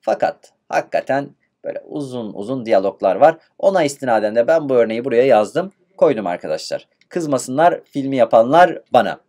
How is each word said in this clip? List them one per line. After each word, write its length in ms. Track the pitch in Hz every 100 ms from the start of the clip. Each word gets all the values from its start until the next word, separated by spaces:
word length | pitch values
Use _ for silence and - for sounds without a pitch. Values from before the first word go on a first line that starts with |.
Fakat 520 | - 104 - - _ _ _
hakikaten 600 | - - - - 135 139 _ _ _
böyle 160 | - - -
uzun 440 | 151 135 123 107
uzun 320 | - 104 131 113
diyaloglar 500 | 101 95 - 98 92
var. 200 | 143 160 _ _
Ona 260 | 196 190
istinaden 500 | 147 - 127 110 104
de 120 | 113 117
ben 220 | 160 143
bu 60 |
örneği 300 | 127 113 110
buraya 220 | 117 117 135
yazdım, 460 | 110 104 156 190 _ _ -
koydum 300 | 170 113 92
arkadaşlar. 640 | 87 85 78 - 69 _ _ _
Kızmasınlar 720 | 185 156 160 - 131 170 -
filmi 320 | _ 143 135 135
yapanlar 640 | 113 120 117 160 175 - _
bana. 280 | 123 101 76